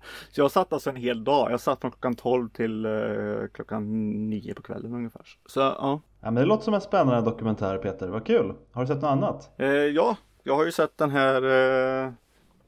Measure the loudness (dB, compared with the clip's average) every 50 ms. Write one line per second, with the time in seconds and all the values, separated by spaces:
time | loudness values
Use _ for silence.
0 | -14 -18 -18 -18 -18 -6 0 2 2 4 4 2 0 0 -2 -4 -4 -4 -6 -2
1 | -2 -2 -2 -2 0 2 4 4 4 2 0 -2 0 -2 -2 -2 -4 -8 -6 -4
2 | -4 -4 -4 -2 0 2 2 2 0 -2 -4 -4 -4 -4 -4 -4 -4 -2 -2 -2
3 | -2 -2 -4 -4 -4 -4 -4 -4 -6 -8 -10 -12 -10 -8 -6 -6 -4 -4 -4 -2
4 | -2 -2 -2 -4 -4 -4 -6 -6 -6 -8 -12 -12 -10 -12 -12 -10 -10 -10 -8 -8
5 | -8 -10 -12 -16 -20 -20 -20 _ _ -6 0 0 2 0 0 -2 -2 -2 -2 -4
6 | -6 _ _ -10 -4 -2 2 2 4 4 2 2 2 0 0 -2 0 0 2 2
7 | 4 4 4 2 2 0 -2 -2 -2 -4 -2 -2 -2 -2 -2 -2 -4 -6 -6 -6
8 | -6 -6 -6 -4 0 2 2 2 2 0 -4 -10 -14 _ -6 -4 -2 -2 -2 -2
9 | 0 0 0 2 0 -2 -4 -6 -12 -14 _ -2 0 2 2 2 2 2 2 2
10 | 2 2 0 -2 _ _ _ _ -2 0 2 2 2 0 2 0 0 0 _ -2
11 | -2 0 2 4 4 4 4 4 4 4 4 6 6 4 4 2 2 0 0 -2
12 | -4 -6 -8 -12 _ _ _ _ _ _ _ _ _